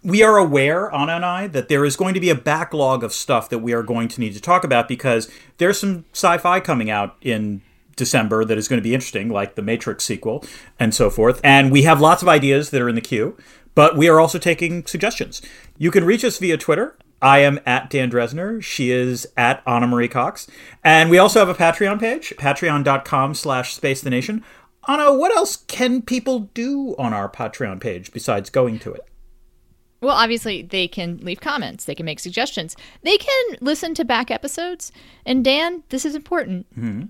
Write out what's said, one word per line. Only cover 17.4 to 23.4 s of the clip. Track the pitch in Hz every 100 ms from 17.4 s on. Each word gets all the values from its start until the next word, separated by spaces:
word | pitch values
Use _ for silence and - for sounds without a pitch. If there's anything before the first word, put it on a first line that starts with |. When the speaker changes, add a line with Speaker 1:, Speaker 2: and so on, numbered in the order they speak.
| 143 143 -
Speaker 1:
at | 127 -
Dan | 139 127
Dresner. | 120 117 143 190 226
She | - - 123
is | 123 127 123 - -
at | 120 135 -
Anna | 120 120
Marie | 120 120
Cox. | 127 139 - - - - -
And | 160 160 165
we | 175
also | 196 220
have | 190
a | 180
Patreon | 165 165 196 208
page, | 226 294 - -
patreon | 143 139 170 147
dot | 143 135 -
com | 139 135
slash | 147